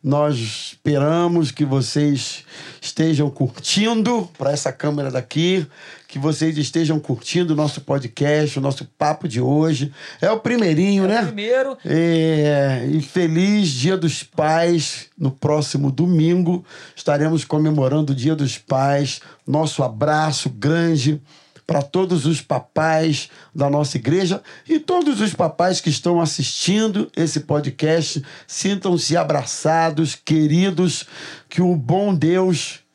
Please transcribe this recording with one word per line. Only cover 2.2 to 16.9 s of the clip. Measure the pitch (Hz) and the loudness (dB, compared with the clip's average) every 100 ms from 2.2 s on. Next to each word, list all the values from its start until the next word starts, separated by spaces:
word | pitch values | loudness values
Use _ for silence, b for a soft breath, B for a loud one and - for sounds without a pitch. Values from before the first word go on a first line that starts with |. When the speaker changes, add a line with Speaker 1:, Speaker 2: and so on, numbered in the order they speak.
| - - B B B B | -4 -12 B B B B
Speaker 1:
estejam | - - 160 151 147 | -14 -2 0 2 0
curtindo, | 135 131 - - - 220 226 220 240 175 - | 0 -4 -4 -4 0 2 2 0 0 -4 -4
pra | 135 | -2
essa | 143 143 | -2 -4
câmera | 127 151 147 139 | -4 -4 -2 -2
daqui, | 127 123 151 170 185 151 B B B - | -4 -4 0 2 0 -2 B B B -14
que | 139 | -4
vocês | 147 156 160 151 | -2 0 0 0
estejam | 139 165 156 156 | -2 0 0 0
curtindo | 156 117 - 170 175 | -2 -6 -2 -2 0
o | 151 | 0
nosso | 151 143 | 0 -4
podcast, | - 139 123 - - 151 151 139 | -4 -4 -4 -2 0 2 0 -2
o | |
nosso | 135 135 139 _ | -4 -4 -10 _
papo | 151 156 170 | -2 -2 -4
de | 117 | -2
hoje. | 127 147 160 143 143 B B B | 0 2 2 0 -4 B B B
É | 175 | 0
o | 220 | 0
primeirinho, | 226 240 196 156 190 202 | 0 0 2 2 4 2
Speaker 2:
É | 190 | 2
o | |
Speaker 1:
né? | 220 | 2
Speaker 2:
primeiro. | 196 202 214 254 269 262 | 0 -4 -2 0 0 -6
Speaker 1:
É, | - 156 170 165 160 156 147 143 139 131 127 | -2 0 2 2 2 2 2 2 2 0 0
e | 156 | -2
feliz | 143 180 170 160 190 208 185 | -2 0 0 2 2 2 2
Dia | 127 147 190 | 0 0 0
dos | 160 - | -2 -4
Pais. | - - 156 160 170 170 - - - - | -8 -2 0 2 2 2 -2 -10 -16 -4
No | 143 | -4
próximo | 131 147 151 139 143 139 | -2 0 0 0 -2 -2
domingo | 131 175 170 160 175 170 180 B B B | 0 2 4 4 2 2 -2 B B B